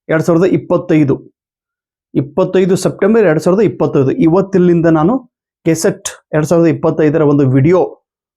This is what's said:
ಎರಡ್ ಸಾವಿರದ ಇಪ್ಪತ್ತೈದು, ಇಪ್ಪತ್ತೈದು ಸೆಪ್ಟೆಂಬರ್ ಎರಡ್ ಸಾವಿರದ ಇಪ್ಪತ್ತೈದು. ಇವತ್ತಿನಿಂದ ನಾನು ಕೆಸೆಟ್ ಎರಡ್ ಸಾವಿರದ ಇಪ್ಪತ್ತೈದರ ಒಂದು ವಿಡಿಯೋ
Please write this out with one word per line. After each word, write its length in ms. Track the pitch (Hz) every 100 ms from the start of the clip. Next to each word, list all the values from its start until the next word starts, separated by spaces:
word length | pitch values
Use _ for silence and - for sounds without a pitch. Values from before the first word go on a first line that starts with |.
| -
ಎರಡ್ 140 | 156
ಸಾವಿರದ 200 | 160 165
ಇಪ್ಪತ್ತೈದು, 880 | 190 165 - 175 175 156 131 - - _ _ _ _ _ _ _ _ 151
ಇಪ್ಪತ್ತೈದು 600 | 135 - 185 185 185 190
ಸೆಪ್ಟೆಂಬರ್ 480 | 180 - 190 226
ಎರಡ್ 160 | 185 156
ಸಾವಿರದ 220 | 175 190
ಇಪ್ಪತ್ತೈದು. 500 | 175 - 151 143 131
ಇವತ್ತಿನಿಂದ 720 | - 165 185 190 190 180 170 165
ನಾನು 460 | 160 170 254 - _ _ _ 170
ಕೆಸೆಟ್ 420 | 160 202 - - - _
ಎರಡ್ 120 | 151 151
ಸಾವಿರದ 200 | 170 170
ಇಪ್ಪತ್ತೈದರ 560 | 135 160 156 151 156
ಒಂದು 280 | 147 143 135
ವಿಡಿಯೋ 560 | 135 147 180 - - _ _ _